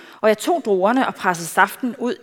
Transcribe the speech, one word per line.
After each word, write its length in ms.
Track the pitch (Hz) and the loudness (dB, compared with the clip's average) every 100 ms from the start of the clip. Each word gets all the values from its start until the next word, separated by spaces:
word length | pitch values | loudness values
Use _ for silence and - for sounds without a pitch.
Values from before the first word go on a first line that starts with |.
| - - | -20 -2
og 80 | 214 | 0
jeg 80 | 214 | 0
tog 240 | - 349 240 | 0 -2 0
druerne 420 | 196 190 254 254 | 0 2 2 0
og 80 | - | -2
pressede 320 | - 165 165 | -2 -2 -2
saften 480 | - 196 - 247 220 | 2 2 2 -8 -4
ud 160 | 240 214 | -6 -6